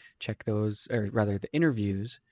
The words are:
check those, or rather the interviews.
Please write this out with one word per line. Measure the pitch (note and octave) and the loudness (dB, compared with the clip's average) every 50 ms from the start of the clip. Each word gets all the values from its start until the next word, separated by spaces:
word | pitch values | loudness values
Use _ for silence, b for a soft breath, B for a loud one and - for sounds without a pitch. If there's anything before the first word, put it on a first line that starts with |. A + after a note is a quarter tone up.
| b b b b | b b b b
check | - - G#2+ - - | -8 -8 -8 -6 -2
those, | A2+ G#2+ G#2+ G#2+ G#2+ G#2 - - - | -2 0 2 2 0 0 0 0 0
or | A#2+ A#2 G#2 G2+ | 0 -2 0 0
rather | G#2+ A2+ G#2 G2+ G2+ F#2+ | 2 2 2 2 0 -2
the | - - | -2 -2
interviews. | - D3+ E3+ D#3 B2 G#2+ G#2 G2+ G2 G2 G#2 B2 - - _ _ | 0 2 4 4 2 2 0 0 0 -2 -4 -6 -10 -12 _ _